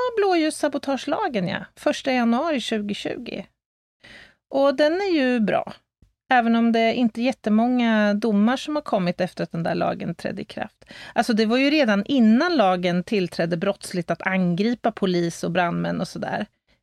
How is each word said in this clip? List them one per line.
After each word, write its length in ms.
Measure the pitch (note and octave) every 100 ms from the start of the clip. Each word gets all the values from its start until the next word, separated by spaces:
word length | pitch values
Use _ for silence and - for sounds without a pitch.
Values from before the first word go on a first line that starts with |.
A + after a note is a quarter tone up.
| B4 A#4
blåljussabotagelagen, 1300 | G4+ F4 D#4 D4+ D4 C#4+ - B3+ - D4+ G4+ A#3 F3+
ja. 180 | - - -
Första 360 | - - -
januari 480 | B3+ A#3 A#3 E4 C#4+
tjugotjugo. 840 | - A3 G#3 G3+ - - A#3 - F#3+ _ _ _ _ _ - - - _ _
Och 260 | C4+ C#4 C4+
den 180 | D4+
är 180 | E4+ G4+
ju 260 | E4 B3+ B3
bra. 340 | G#3 - - - _ _ _ _ -
Även 240 | B3+ A3+ A3+
om 160 | A#3
det 220 | A3+ A3+
inte 280 | A#3 B3 A3+
är 20 |
jättemånga 920 | B3 - - G#3+ A#3+ B3 A#3 A3 G#3
domar 440 | G#3 A#3 G3+ G#3+ C4
som 180 | - D4+
har 80 |
kommit 380 | D4 G#3+ F3 F3+
efter 220 | F3+ -
att 80 | E3+
den 120 | E3+
där 120 | E3+ E3+
lagen 400 | F3 F3 E3+ E3+
trädde 260 | - F#3+
i 40 | -
kraft. 400 | - - _ - - -
Alltså, 200 | - A#3
det 120 | G#3+ A3
var 120 | B3
ju 120 | C#4
redan 360 | D#4 B3 G3+ G3+
innan 520 | C4+ A3 A3+ F4 E4
lagen 460 | G3 F#3 F3+ F3+
tillträdde 540 | F3 G#3+ F3+ - E3 F3
brottsligt 540 | G3 - - F3+ E3+
att 160 | E3+ -
angripa 640 | F#3+ F3+ F3 G#3+ B3 A#3
polis 520 | - F#3+ F3 E3+ -
och 80 | F3
brandmän 500 | E3+ F3 F3 E3+ E3+
och 60 | E3
sådär. 380 | - - F#3+ G#3 _ _ _